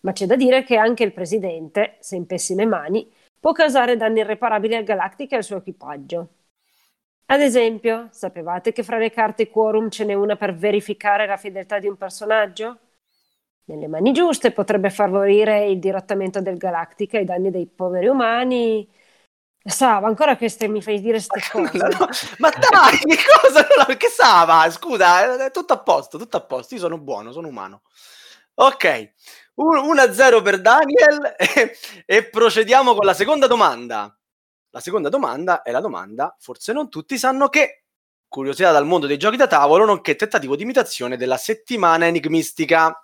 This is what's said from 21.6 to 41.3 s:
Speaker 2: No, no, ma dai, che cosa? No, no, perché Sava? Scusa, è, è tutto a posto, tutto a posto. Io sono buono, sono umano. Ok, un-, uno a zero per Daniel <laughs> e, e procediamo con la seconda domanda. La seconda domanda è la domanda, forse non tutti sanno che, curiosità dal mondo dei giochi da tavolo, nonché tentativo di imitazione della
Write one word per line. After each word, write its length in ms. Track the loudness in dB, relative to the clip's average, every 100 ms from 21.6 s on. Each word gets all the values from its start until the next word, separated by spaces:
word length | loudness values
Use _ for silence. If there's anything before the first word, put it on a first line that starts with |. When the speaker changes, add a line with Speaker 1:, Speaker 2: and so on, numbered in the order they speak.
| -2 -2
Speaker 2:
No, 120 | -2
no, 200 | 0 -2 -4 -10 0
ma 120 | 0
dai, 480 | 2 4 6 4 2
che 200 | 0 0 6 6
cosa? 180 | 8 6
No, 60 | 6 4
no, 60 |
perché 240 | 4 2 -2
Sava? 600 | 2 6 6 6 6 4
Scusa, 680 | 0 -6 2 6 6 4 0
è, 60 | -4
è 40 |
tutto 220 | -6 -2
a 60 | -2
posto, 380 | 0 -2 -2 -16
tutto 180 | -8 -8
a 40 |
posto. 340 | -6 -10 -10
Io 60 | -8
sono 180 | -6 -6
buono, 340 | -10 -10 -10
sono 160 | -14 -14
umano. 340 | -14 -16 -18 _ _ -20 -20 -20 -20 _
Ok, 580 | 2 2 4 -2 -2 -8 _ -20 -20 _
un-, 220 | -4 0 0
uno 240 | 0 2
a 120 | 2
zero 280 | 6 6 6
per 200 | 2 0
Daniel 720 | 4 4 4 4 4 4 -6
<laughs> 20 | -4
e, 400 | -2 0 -2 -4 -20 -20 0
e 180 | 0 0
procediamo 640 | 0 2 2 4 4 4
con 100 | 4
la 80 | 2
seconda 360 | 2 0 2 2
domanda. 680 | 4 2 0 -8 -8 -8 _ _ _ _ _ _
La 100 | -16
seconda 280 | -6 -4 -2
domanda 540 | -2 -2 -4 -2 -2
è 100 | -2
la 80 | -4
domanda, 560 | -4 -10 -12 -8 -8 _
forse 340 | -20 -14 -8
non 160 | -6 -6
tutti 300 | -10 -10 -4
sanno 300 | -2 0 0
che, 380 | 2 0 -4 _ _ _ _ _
curiosità 420 | -10 -8 2 4
dal 160 | 4 2
mondo 220 | 0 0
dei 100 | -2
giochi 180 | -2 2
da 120 | 2
tavolo, 360 | 4 4 4
nonché 300 | 4 2 -2
tentativo 400 | -4 -2 -4 -2
di 80 | -6
imitazione 540 | -2 -2 -2 -6 -8 -6
della 200 | -4